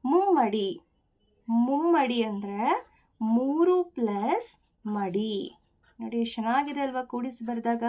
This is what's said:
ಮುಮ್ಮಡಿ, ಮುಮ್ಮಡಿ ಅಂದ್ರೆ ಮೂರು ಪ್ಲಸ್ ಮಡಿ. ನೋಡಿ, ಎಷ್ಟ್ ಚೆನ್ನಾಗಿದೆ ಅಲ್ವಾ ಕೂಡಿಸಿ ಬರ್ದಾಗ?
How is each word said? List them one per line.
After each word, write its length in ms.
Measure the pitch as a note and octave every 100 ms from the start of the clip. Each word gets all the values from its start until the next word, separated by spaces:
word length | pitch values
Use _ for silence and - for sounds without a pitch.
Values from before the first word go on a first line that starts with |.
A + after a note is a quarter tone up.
| B3
ಮುಮ್ಮಡಿ, 720 | E4+ G4 E4 A3+ G#3+ G3 - _ _ _ _ _ _ -
ಮುಮ್ಮಡಿ 760 | A3+ B3 C#4 E4+ E4+ B3+ A#3+
ಅಂದ್ರೆ 600 | A3 G3+ G3+ G3+ B3+ G#4+ - _ _ _
ಮೂರು 600 | A3 A#3 C4 D4 F4 F4+
ಪ್ಲಸ್ 760 | F4 - A3+ G3+ G#3+ G4 A#4+ - _ _ G#3
ಮಡಿ. 640 | G#3 G3 F#3 A3 G3+ - - _ _ _ _
ನೋಡಿ, 160 | A3+ A#3
ಎಷ್ಟ್ 180 | A#3 -
ಚೆನ್ನಾಗಿದೆ 460 | A3+ B3+ C#4+ C#4+
ಅಲ್ವಾ 220 | C4+ B3+
ಕೂಡಿಸಿ 420 | B3 A#3+ B3+ A#3+ A3+
ಬರ್ದಾಗ? 380 | A#3+ A#3+ A#3